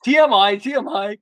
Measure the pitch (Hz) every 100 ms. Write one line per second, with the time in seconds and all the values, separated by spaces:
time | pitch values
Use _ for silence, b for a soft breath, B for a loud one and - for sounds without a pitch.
0 | - 302 302 214 202 202 254 277 - 311
1 | 202 208